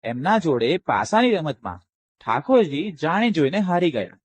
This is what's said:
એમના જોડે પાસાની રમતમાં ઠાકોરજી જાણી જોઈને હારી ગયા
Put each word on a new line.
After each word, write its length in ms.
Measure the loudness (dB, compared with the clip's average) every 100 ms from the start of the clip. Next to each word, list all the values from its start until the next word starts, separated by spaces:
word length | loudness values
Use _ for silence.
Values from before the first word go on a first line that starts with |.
એમના 360 | -8 -4 0 0
જોડે 380 | 2 0 0 0
પાસાની 540 | 0 -2 0 2 2
રમતમાં 500 | 0 -4 -8 -10 -14 _ _ _ _ -4
ઠાકોરજી 640 | -4 2 2 4 -2 -6
જાણી 380 | -4 -2 0 0
જોઈને 280 | 2 0 0
હારી 320 | 0 2 0
ગયા 280 | -2 -6 -10